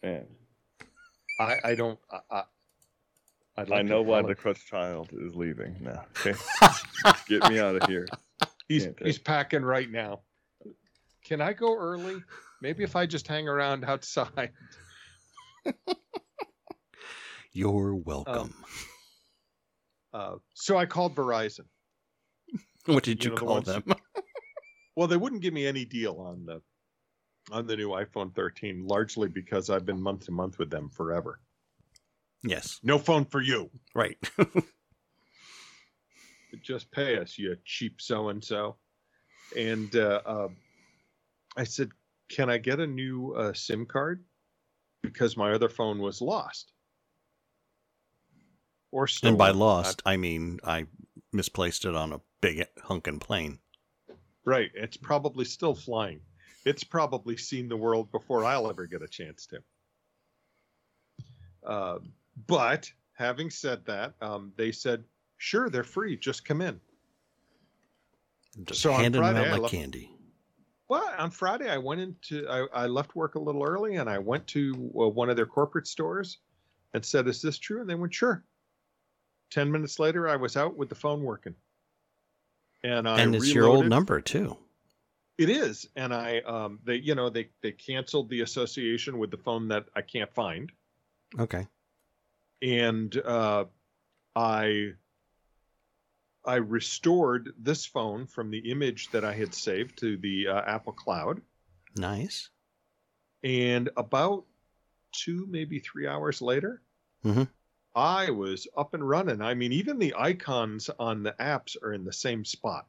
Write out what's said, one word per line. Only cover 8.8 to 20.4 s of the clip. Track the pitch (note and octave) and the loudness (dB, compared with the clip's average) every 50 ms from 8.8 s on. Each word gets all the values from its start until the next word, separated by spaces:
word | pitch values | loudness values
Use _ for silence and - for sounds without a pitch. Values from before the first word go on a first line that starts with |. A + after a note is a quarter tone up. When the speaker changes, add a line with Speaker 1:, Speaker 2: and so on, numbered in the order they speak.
| G2+ | 2
Speaker 1:
Can't | F2 - - - | 0 -6 -4 -2
Speaker 2:
he's | - D3 - | -2 -2 -2
Speaker 1:
take | - | -2
Speaker 2:
packing | - D#3 D3 C#3 - - D3+ C3+ | 0 0 0 0 0 0 0 2
right | B2+ C3 C3 C3 A#2+ | 2 0 0 0 -2
now. | A2+ A#2 A2 G#2 G2+ G2+ _ _ _ _ _ _ _ _ - - - _ _ _ _ _ _ _ _ _ _ | -4 -6 -4 -6 -8 -10 _ _ _ _ _ _ _ _ -20 -20 -20 _ _ _ _ _ _ _ _ _ _
Can | - D#3+ D3 | -6 -2 0
I | D3 F3 G#3 | 0 -2 0
go | G#3 A#3 A#3 A3+ | 0 2 2 2
early? | A3+ F3+ E3+ F3 F3 F3 F#3 F#3+ F#3+ F3+ _ - - - - - _ | 2 -2 -4 -4 -4 -6 -8 -8 -10 -12 _ -20 -20 -20 -20 -20 _
Maybe | - C3+ D#3+ F3 - | -6 -6 -2 -2 -4
if | - - | 0 2
I | F3+ F3+ F3 | 2 0 2
just | D3+ D#3 - - | 0 -4 -4 -4
hang | D3+ D3+ D#3 D3+ | -4 -4 -2 0
around | C#3+ C#3+ C#3+ C#3 C#3 C3+ B2+ | 0 2 2 2 0 0 0
outside. | C#3 C#3 C3 - - - D3+ B2+ - - - B2+ A#2 - _ - - - - - - - - - - - _ _ _ _ - - - - _ _ | -2 -2 -2 -2 -4 -2 -2 -2 -2 -2 -6 -6 -6 -8 _ -20 -20 -20 -20 -20 -20 -20 -20 -20 -20 -20 _ _ _ _ -20 -20 -20 -20 _ _
<laughs> | F4 B3 _ _ - - - _ _ - - _ _ _ - - _ _ _ _ - - _ _ _ - - - - - - - - - - - _ | -6 -6 _ _ -6 -6 -6 _ _ -14 -14 _ _ _ -14 -14 _ _ _ _ -18 -18 _ _ _ -20 -20 -18 -16 -16 -16 -16 -16 -18 -18 -20 _
Speaker 3:
You're | _ F#2+ F#2+ G2+ G2+ G2+ G2 G2 G2+ | _ -2 0 2 2 2 2 0 0
welcome. | F#2+ D#2+ - D2+ C#2 - - B2 | -2 -4 -4 -6 -6 -4 -4 -4
Speaker 2:
Um, | A#2+ - A2 - - - - - - - - - - - _ _ _ _ _ _ _ _ _ _ _ _ _ _ _ _ _ _ _ _ _ - | -6 -6 -6 -12 -18 -20 -16 -14 -14 -14 -14 -18 -20 -20 _ _ _ _ _ _ _ _ _ _ _ _ _ _ _ _ _ _ _ _ _ -10
uh, | A2+ G2+ F#2+ F#2 F#2+ | -10 -8 -8 -10 -12